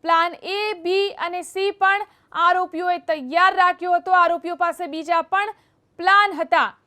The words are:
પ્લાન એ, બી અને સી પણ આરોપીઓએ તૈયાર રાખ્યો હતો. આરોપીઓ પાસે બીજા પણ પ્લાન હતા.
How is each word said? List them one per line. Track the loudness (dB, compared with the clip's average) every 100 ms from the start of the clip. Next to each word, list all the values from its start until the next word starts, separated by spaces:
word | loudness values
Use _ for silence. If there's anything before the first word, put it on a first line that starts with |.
પ્લાન | 2 0 0 -4
એ, | -8 -4 -4
બી | -4 -2 0 -2
અને | -4 -8 -8
સી | -8 -4 -4
પણ | 0 0 0 -4 _ _
આરોપીઓએ | 0 2 2 -2 -4 -2 -2
તૈયાર | -4 -6 -2 2 2
રાખ્યો | 4 2 2 0
હતો. | -2 2
આરોપીઓ | 4 4 0 -4
પાસે | -4 -4 -4 -10
બીજા | -8 -2 -2
પણ | 0 -2 -2 -10 _ _ _ -4
પ્લાન | 2 4 2 -2
હતા. | 0 0 0 -6